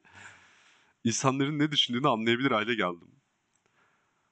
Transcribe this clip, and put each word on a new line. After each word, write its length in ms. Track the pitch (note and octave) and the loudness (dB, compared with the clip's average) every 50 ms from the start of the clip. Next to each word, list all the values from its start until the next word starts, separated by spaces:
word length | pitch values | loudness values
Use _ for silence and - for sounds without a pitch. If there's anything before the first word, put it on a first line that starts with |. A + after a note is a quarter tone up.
| _ - - - - - - - - - - _ _ _ _ _ _ _ _ _ - | _ -20 -20 -20 -20 -20 -20 -20 -20 -20 -20 _ _ _ _ _ _ _ _ _ -2
İnsanların 560 | A#2 A2+ - - C3+ C3 C#3 C#3 C#3 D#3 D3 | -2 0 0 0 0 0 0 0 -2 0 0
ne 120 | D3 D#3 | -2 0
düşündüğünü 360 | D3 - - - A#2+ A#2+ C#3+ D3 | 0 0 0 0 0 0 2 2
anlayabilir 440 | A#2+ A2 A2+ A#2 A#2 A#2+ C3+ C#3 | 2 2 2 2 2 2 2 0
hale 240 | B2 G#2+ G#2+ A2+ B2 | 0 0 0 0 -2
geldim. 360 | G#2+ F#2+ F2+ F2 E2+ E2+ - - _ _ _ _ _ _ _ _ _ _ _ _ _ _ _ _ _ _ _ _ _ _ _ | 0 -2 -2 -4 -6 -14 -20 -20 _ _ _ _ _ _ _ _ _ _ _ _ _ _ _ _ _ _ _ _ _ _ _